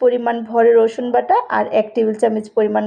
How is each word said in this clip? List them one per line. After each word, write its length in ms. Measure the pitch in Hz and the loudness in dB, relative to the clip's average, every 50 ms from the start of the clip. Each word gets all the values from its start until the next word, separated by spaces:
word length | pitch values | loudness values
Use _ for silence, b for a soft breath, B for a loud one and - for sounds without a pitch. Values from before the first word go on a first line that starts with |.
| 254 | 0
পরিমাণ 320 | 247 240 247 233 240 233 233 226 | 0 0 0 -2 -4 -4 -4 -6
ভরে 280 | 220 233 233 226 233 233 | -2 0 2 4 4 6
রসুন 340 | 226 226 226 226 - 247 247 | 4 4 2 0 -4 -4 -2
বাটা 260 | 240 240 247 - 381 494 494 - | -2 -2 0 0 0 0 0 -2
আর 160 | - 214 208 - | -2 -4 -2 0
এক 160 | - 220 214 - - | 0 -2 -2 -2 -2
টেবিল 200 | 240 220 220 214 | -2 -2 -2 0
চামচ 300 | 214 247 220 220 214 214 - | 0 -2 -2 -2 -4 -6 -4
পরিমাণ 340 | - 226 214 208 208 214 214 | -2 0 0 0 0 -2 -4